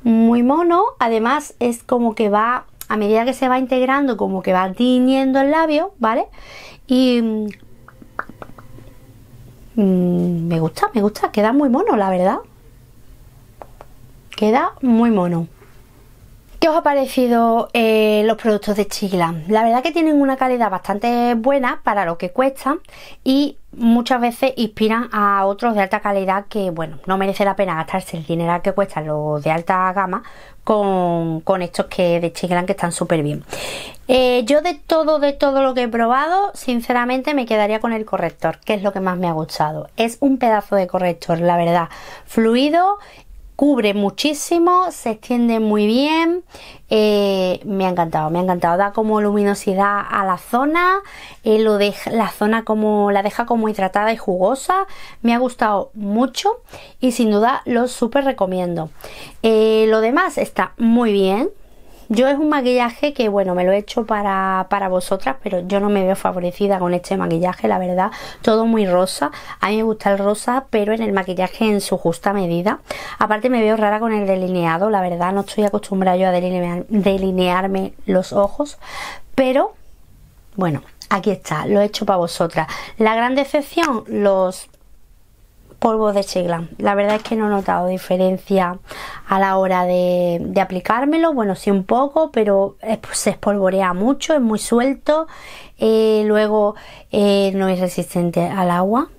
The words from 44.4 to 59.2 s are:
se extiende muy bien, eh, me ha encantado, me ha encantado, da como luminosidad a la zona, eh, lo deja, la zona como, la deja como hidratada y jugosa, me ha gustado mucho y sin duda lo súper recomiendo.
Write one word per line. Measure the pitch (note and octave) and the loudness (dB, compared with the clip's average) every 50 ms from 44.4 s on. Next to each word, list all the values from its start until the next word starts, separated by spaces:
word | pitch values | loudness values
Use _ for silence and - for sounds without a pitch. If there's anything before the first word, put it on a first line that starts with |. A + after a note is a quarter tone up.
| - - F4 E4+ E4+ F4 F4+ F4+ F#4 F4 | -4 -2 0 2 4 4 4 2 0 -2
se | - - - A#3+ | -6 -6 -6 -6
extiende | A3 A3 - - B3+ A#3+ A#3+ A#3 A3+ A3+ | -6 -6 -6 -4 -2 0 2 2 2 2
muy | A3 G#3+ G#3 G#3 G#3 | 2 2 2 2 2
bien, | G#3 A3 B3 C#4 D4+ D#4 D#4+ E4 E4 E4+ F4+ F4 - - - - - - - - - | 2 2 2 2 2 2 2 2 0 0 -2 -6 -10 -20 -20 -20 -20 -20 -20 -8 -2
eh, | - G#3+ G#3+ G#3+ G#3 G#3 G3+ G3 G3 F#3+ F#3 F#3 F3+ F3+ - | 0 2 2 4 2 2 2 0 0 0 0 -2 -2 -4 -4
me | - G3+ G3 F#3+ | -6 -4 -2 -2
ha | F#3 | -2
encantado, | F3+ F3 E3+ E3 D#3+ D#3 D#3 D#3 | 0 0 -2 -2 -2 -2 -2 0
me | D#3+ F3 | -2 0
ha | F3+ | 0
encantado, | F#3 F3+ F3+ F3 E3+ E3+ F3+ | 0 0 0 0 0 2 2
da | G3+ G3+ G3+ | 0 0 0
como | - A3 A3 G#3+ G#3+ | -2 0 0 0 0
luminosidad | G#3 G#3 G#3 G#3 G3+ G3+ G3+ G3 - - F#3+ F#3 G3 G3+ G3+ G3+ G#3 - | 2 2 2 2 2 0 0 -2 -2 -2 0 2 2 2 0 -2 -4 -2
a | - G#3 G3 | -2 -2 0
la | F#3+ F#3 F3 | 0 -2 -4
zona, | - - - A#3+ C4+ D4 D#4 E4+ F4 F4+ F#4 G4 G4 - - - - - - - - | -4 -2 -2 0 0 2 0 2 2 2 0 0 -2 -8 -20 -20 -20 -20 -20 -6 0
eh, | A3+ G#3+ A3 | 2 2 4
lo | A3 A3 G#3+ | 4 2 2
deja, | G3+ G#3 G#3 G3 - - - | 2 2 0 -2 -4 -8 -4
la | - A#3 A3 F#3 | -2 0 -2 -2
zona | - - - G#3+ A3 A3+ A3+ | -2 0 0 2 2 0 0
como, | - A3 G#3+ G#3+ G#3+ G#3 G#3 G3+ G3+ | -2 -2 0 2 2 2 2 2 2
la | G3+ G3+ G3 | 2 2 0
deja | G#3 G3 - A#3+ | 0 -2 -4 -2
como | A#3 A#3+ A3+ A3 G#3+ | 0 0 0 0 0
hidratada | G#3+ - F#3+ F#3+ F#3+ G#3 G#3 A3 A3+ | 0 0 -2 0 0 0 0 0 0
y | |
jugosa, | A3 - - F#3 F3+ F#3 G3 B3+ C4+ - - F4+ F#4+ G4 F#4+ - - - - - - | -2 -2 -2 0 2 2 2 2 0 0 0 0 0 0 -4 -8 -16 -16 -18 -18 -4
me | - A3+ A#3 | 0 0 2
ha | A#3+ | 2
gustado | B3+ B3+ B3 - B3 G#3+ G#3 G3 - - - | 0 -2 -2 0 0 0 2 0 -2 -4 -10
mucho | G#3+ G#3 G3+ G3+ A3 B3+ C4 - - - G4+ A4+ A#4+ - - - - - - - - | -8 -6 -2 0 0 0 0 -2 -2 -2 -2 -2 -2 -8 -20 -20 -20 -20 -20 -10 -2
y | - B3+ A#3+ | -2 0 2
sin | - A#3+ A3 | 2 2 2
duda | G#3 G3+ G#3+ A#3 C4+ - - | 4 4 2 2 0 0 -2
lo | - B3 A#3 A#3+ | -2 0 0 0
súper | B3 B3 - - A3+ A#3 C#4 C#4 | 0 -2 -4 -4 -2 0 0 0
recomiendo. | C4+ B3 - G3 F#3 F#3 F#3 F3+ F3 F3 E3+ D#3+ D#3 - - - - - - | 0 0 -2 -2 -2 -2 -2 -2 -2 -4 -4 -6 -8 -10 -16 -18 -18 -16 -16